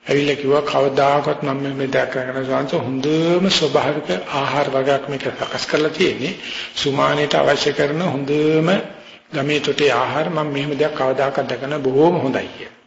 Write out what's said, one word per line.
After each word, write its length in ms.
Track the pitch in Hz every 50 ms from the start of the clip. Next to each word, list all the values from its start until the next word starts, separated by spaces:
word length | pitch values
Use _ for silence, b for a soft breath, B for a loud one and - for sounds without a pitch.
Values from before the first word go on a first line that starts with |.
| _
ඇවිල්ලා 320 | - 139 143 143 143 143
කිව්වා 260 | 131 143 135 139 147 147
කවදාකවත් 760 | 143 - 135 135 139 131 135 139 139 143 147 143 156 143 -
මම 220 | - 139 135 139 139 139 139
මේ 160 | 135 139 127
දෙයක් 220 | 123 131 127 127
කරගෙන 280 | - 131 127 127 127 135
සංස 320 | 131 131 131 131 139 139 -
හොඳම 720 | 165 - 123 135 131 131 147 156 160 160 170 170 180 190 190
ස්වභාවික 600 | 190 - 160 143 135 156 123 135 151 151 - - 180 - - - -
ආහාර 360 | 139 139 139 135 143 143 143
වර්ගයක් 340 | 131 135 131 139 139 135 135
මේක 180 | - 143 131 -
සකස් 380 | 131 123 - 117 - - 127 -
කරලා 240 | - - 151 151 156
තියෙන්නේ. 440 | 151 - 185 160 - - 123 165 202 - B B B B B B B
සුමානේට 640 | - - 143 135 139 139 143 147 147 147 139 -
අවශ්‍ය 380 | 156 143 139 143 139 - 147 139
කරන 280 | 147 147 143 151 160 180
හොඳම 640 | 185 131 139 139 135 147 151 151 156 160 156 160 170 190 220 214 - - B B B B B B _
ගමේ 320 | - 147 135 147 151 147
තොටේ 300 | 135 147 139 143 151 143 123
ආහාර 360 | 120 127 123 127 147 160 175
මම 200 | 170 151 151 151
මෙහෙම 240 | 139 139 139 147 147
දෙයක් 200 | 135 147 156 151
කවදාකවත් 520 | - 135 131 131 135 139 139 139 - 135
දැක 160 | 120 127 120 135
නැහැ, 220 | 135 147 151 135
බොහොම 300 | 131 131 135 156 175 180
හොඳයි 320 | 160 - 135 120 101 - -
කියලා. 300 | - - - - - - _